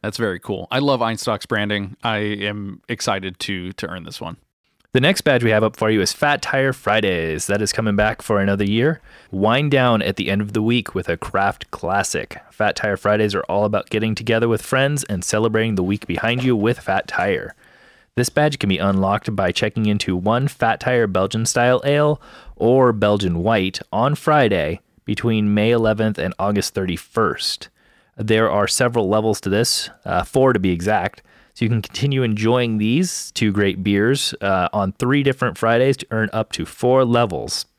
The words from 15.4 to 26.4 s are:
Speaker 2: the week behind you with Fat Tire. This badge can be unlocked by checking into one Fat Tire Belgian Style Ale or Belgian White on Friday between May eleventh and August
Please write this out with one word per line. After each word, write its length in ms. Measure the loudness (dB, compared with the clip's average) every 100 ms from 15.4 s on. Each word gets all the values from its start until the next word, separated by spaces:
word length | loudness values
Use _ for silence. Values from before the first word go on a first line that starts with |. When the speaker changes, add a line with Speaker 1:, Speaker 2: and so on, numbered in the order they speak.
| 2 2 0
Speaker 2:
the 80 | 0
week 240 | 0 -2 -2
behind 380 | -4 -2 0
you 120 | 2 2
with 220 | 2 0
Fat 300 | -2 -4 -2
Tire. 480 | -2 0 0 -4 -16 -20 _ -20 _ _ -2
This 140 | 0
badge 300 | 2 0 0
can 100 | -2
be 80 | 0
unlocked 580 | 2 2 2 0 -2 -2
by 160 | -2
checking 360 | 0 -2 0 0
into 280 | 0 0 -2
one 320 | 0 0 0
Fat 320 | 0 -2 0
Tire 280 | 0 2 2
Belgian 400 | 2 0 -2 -2
Style 340 | 2 4 2
Ale 380 | 2 2 2 0 -6 -20 -20 -2
or 380 | 2 6 4
Belgian 480 | 4 2 2 0 0
White 380 | 2 2 0 -4 -6
on 220 | -2 0
Friday 640 | 0 2 4 4 2 -2 -6 _ _ -6
between 500 | -2 0 0 2 2
May 160 | 2
eleventh 480 | 2 2 0 0 -2
and 160 | -6
August 380 | -4